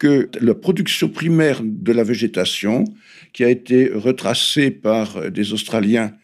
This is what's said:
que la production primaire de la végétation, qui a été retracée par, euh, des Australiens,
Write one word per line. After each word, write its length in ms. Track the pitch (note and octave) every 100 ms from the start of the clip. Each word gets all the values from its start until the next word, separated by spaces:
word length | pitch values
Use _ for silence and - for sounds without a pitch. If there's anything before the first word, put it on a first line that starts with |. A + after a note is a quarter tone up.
que 280 | D3 C#3 - -
la 120 | A#2 -
production 520 | - F3 D#3+ - E3
primaire 520 | - E3 D#3+ D#3 A#2
de 300 | A2 G#2+ G2
la 100 | A#2
végétation, 800 | A2 A2 A2+ F#2 F2+ - G2+ B2 G#3+ - _ - -
qui 120 | -
a 60 | A#2+
été 380 | B2 - B2+ C3
retracée 760 | G#2 A#2+ C3 G2 A#2+ - D#3 C3+
par, 460 | G#2 G#2+ A2+ G#2+ G2
euh, 120 | D#2+
des 220 | F#2 G#2
Australiens, 580 | G#2+ - A2 G2+ A#2 G#2+ -